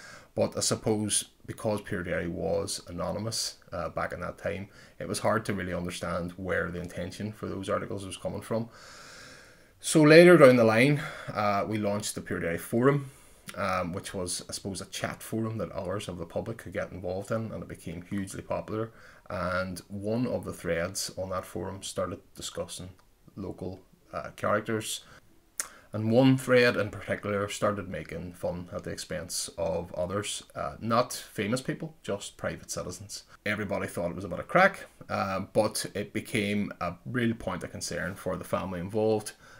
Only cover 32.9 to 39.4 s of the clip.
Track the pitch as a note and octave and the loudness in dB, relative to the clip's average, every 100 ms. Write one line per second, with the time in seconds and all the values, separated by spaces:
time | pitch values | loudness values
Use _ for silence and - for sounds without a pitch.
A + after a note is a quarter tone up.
32.9 | F2+ G2+ - - - G#2 G#2 G2+ F#2+ F#2+ | -10 -12 -14 -16 -10 -4 -4 -2 -4 -4
33.9 | - F2 F2 G2 F2 - E3+ F#3+ - - | -4 -4 -4 -8 -8 2 4 4 2 -16
34.9 | - - G#2 G2 F#2+ G2+ A2 G#2+ - - | -16 -6 -2 0 -2 0 2 2 0 -4
35.9 | G2 G2+ G#2+ - A#2 G2+ G#2 F#2+ - F2 | -6 -4 -6 -4 -2 0 0 -2 -4 -6
36.9 | F2+ B2+ B2 A#2 A2+ - F2+ - G2 - | -6 -6 -2 0 -2 -4 -6 -8 -8 -6
37.9 | D#2+ E2+ F#2+ - F2 - F#2+ F2+ F2+ F#2 | -6 -6 -6 -6 -6 -4 -4 -4 -6 -4
38.9 | G#2+ A2 G#2+ - - | 0 2 2 -2 -16